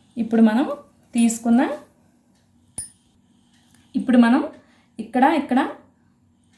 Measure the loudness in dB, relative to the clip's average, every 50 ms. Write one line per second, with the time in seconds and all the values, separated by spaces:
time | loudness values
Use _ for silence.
0 | _ _ -10 -8 -6 -2 2 4 4 4 4 2 -2 -4 -6 -12 -14 _ _ _
1 | _ _ -2 0 0 0 0 -2 -2 0 0 2 0 0 -4 -10 -14 _ _ _
2 | _ _ _ _ _ _ _ _ _ _ _ _ _ _ -14 -14 -14 -14 _ _
3 | _ _ _ _ _ _ _ _ _ _ _ _ _ _ _ _ _ _ -8 -8
4 | -6 -2 2 2 4 4 2 0 -2 -4 -10 -16 _ _ _ _ _ _ _ -18
5 | -14 -6 -2 2 2 2 2 0 -2 -2 -2 -2 -2 -4 -6 -14 -20 _ _ _
6 | _ _ _ _ _ _ _ _ _ _ _